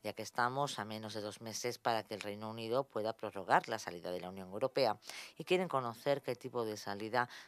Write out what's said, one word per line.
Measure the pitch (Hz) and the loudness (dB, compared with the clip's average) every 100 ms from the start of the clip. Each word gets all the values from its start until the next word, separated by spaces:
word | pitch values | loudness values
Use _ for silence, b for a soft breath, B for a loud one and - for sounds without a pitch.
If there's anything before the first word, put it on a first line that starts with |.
ya | 107 | -4
que | 101 | -6
estamos | 107 - 120 135 143 - | -4 2 2 4 0 0
a | 104 | -4
menos | 110 110 107 | -4 -6 -4
de | |
dos | 104 101 | -6 -6
meses | 113 107 123 113 | -8 -2 -2 0
para | - 113 | 2 2
que | 104 | 0
el | 104 | -6
Reino | 101 104 110 | -4 -6 -6
Unido | 113 110 123 | -4 2 2
pueda | 139 113 107 | 2 0 -2
prorrogar | - 107 98 92 151 160 | -2 -4 -6 4 4 4
la | 110 | -2
salida | - 87 90 | -2 -6 -4
de | 90 | -4
la | 90 | -4
Unión | 98 92 | -8 -8
Europea, | 101 131 - 123 104 B B B - | -2 0 4 4 2 B B B -12
y | |
quieren | 160 180 180 | 2 2 4
conocer | 135 120 117 147 139 | 0 0 -2 2 2
qué | - 123 | 2 -4
tipo | 127 120 | -2 0
de | 110 107 | 0 -2
salida | - 101 107 120 123 B | -4 -4 0 2 2 B